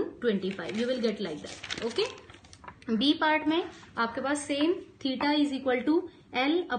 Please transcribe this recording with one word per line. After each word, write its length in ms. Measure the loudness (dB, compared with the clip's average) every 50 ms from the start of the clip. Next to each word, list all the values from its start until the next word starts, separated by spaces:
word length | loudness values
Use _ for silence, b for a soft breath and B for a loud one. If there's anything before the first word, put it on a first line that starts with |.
| 2 0 -4 -2 0
twenty 260 | 0 0 0 0 -4
five। 200 | -6 -6 -8 -6
You 140 | -4 -2 0
will 160 | 0 0 0
get 200 | 0 0 0 -2
like 160 | -4 -6 -6
that। 480 | -8 -10 -12 -14 -12 -10 -10 -8 -6 -4
Okay? 200 | -4 -2 -2 -2 -2 -4 -12 -18 -20 -20 -20 -20 -20 -20 -20 -20 -20 -20 -10 -4 -2
B 240 | 0 2 4 4 4
part 340 | 4 4 2 2 2 2
में 160 | 2 2 2 0 -2 B B B B B
आपके 240 | -2 -2 -2 -2 -2
पास 260 | -2 0 -2 -2 -2
same 260 | -2 0 2 2 2 2 0 -4 -14 -12 -6 -4
theta 300 | -2 -2 0 2 2 4
is 160 | 4 4 2
equal 340 | 0 -2 0 2 2 2 4 4
to 120 | 2 2 2 B B B B B -2
L 200 | 0 2 2 2 2 0 -2 -4